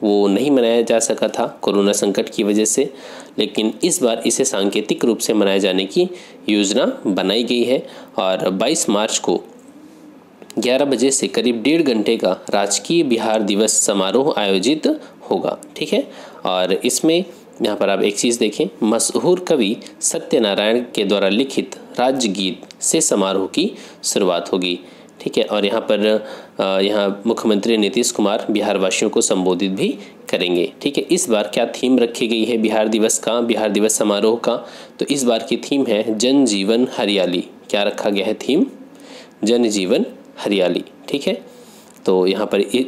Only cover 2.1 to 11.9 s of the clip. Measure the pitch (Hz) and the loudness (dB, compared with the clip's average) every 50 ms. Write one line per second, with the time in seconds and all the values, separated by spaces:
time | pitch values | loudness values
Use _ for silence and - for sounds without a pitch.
2.1 | 95 - - - - - 107 101 107 107 107 110 - - 135 - - - - - | 0 0 -2 -2 -2 -2 0 2 2 2 2 2 2 0 0 -2 -4 -10 -16 -18
3.1 | - - - - - - 113 107 - - 107 110 110 - - 160 156 - 135 117 | -18 -18 -18 -8 -4 -4 -4 -2 -2 -2 -2 -2 -2 -2 -2 -2 0 2 2 0
4.1 | 113 117 - - 117 - 135 - - 101 98 101 98 107 104 - 165 - - 123 | 0 0 0 0 0 0 0 0 0 0 0 0 0 -2 -2 -2 -2 0 0 0
5.1 | 110 101 - - 117 107 101 98 98 98 95 98 92 92 95 95 - 175 180 180 | 0 0 0 0 2 2 2 2 2 2 2 2 2 0 -2 0 0 0 0 0
6.1 | 180 - - - - - - - 104 104 104 95 104 117 156 226 262 - - 120 | -2 -8 -18 -20 -20 -10 -4 0 2 2 2 2 2 2 2 0 -2 -2 -4 -2
7.1 | 95 90 92 92 98 117 123 - 127 120 117 117 127 151 - - - - - - | -2 0 0 0 0 0 0 0 0 0 2 2 0 0 -2 -6 -14 -20 -20 -10
8.1 | - - 101 95 95 92 90 92 92 95 107 123 - - - - 107 101 107 110 | -6 -2 0 0 0 0 0 -2 0 0 0 0 0 0 0 0 0 0 0 0
9.1 | - - - - 92 - - - - - - - - - - - - - - - | -2 -2 -2 -2 -2 -2 -4 -8 -18 -20 -20 -20 -20 -20 -20 -20 -20 -20 -20 -20
10.1 | - - - - - - - - - - 107 120 127 135 143 143 131 110 120 135 | -20 -20 -20 -20 -20 -20 -20 -10 -6 -4 0 2 2 2 2 2 2 2 2 2
11.1 | 135 - - 143 - - 110 123 120 117 107 135 156 165 165 143 | 2 0 -2 -2 -2 0 0 0 0 0 0 2 2 2 2 2